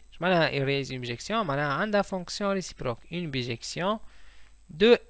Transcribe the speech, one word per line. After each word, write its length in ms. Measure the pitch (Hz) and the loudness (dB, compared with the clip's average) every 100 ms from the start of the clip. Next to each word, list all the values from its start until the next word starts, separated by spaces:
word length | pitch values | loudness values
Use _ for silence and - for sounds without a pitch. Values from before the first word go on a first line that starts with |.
| - | -14
اش 80 | - | -4
معناها 280 | 175 180 143 | 2 4 4
يرياليز 420 | 139 135 139 131 | 2 0 0 -2
اون 100 | 127 | -6
بيجيكسيون؟ 440 | 120 120 - 226 180 | -6 -6 -4 -2 0
معناها 280 | 139 147 | 0 0
عندها 280 | 139 214 202 | 0 0 0
فونكسيون 520 | 190 190 175 - 202 | 0 -4 -6 -4 -2
ريسيبروك، 460 | 196 - - 131 113 - | -2 -4 -6 -6 -6 -6
اون 180 | 170 170 | -6 -4
بيجيكسيون 680 | 135 120 117 - 147 185 220 - - - - - - - | -4 -4 -6 -8 -4 -2 -2 -6 -16 -18 -16 -20 -20 -10
دو 280 | 151 220 240 - | 4 8 8 6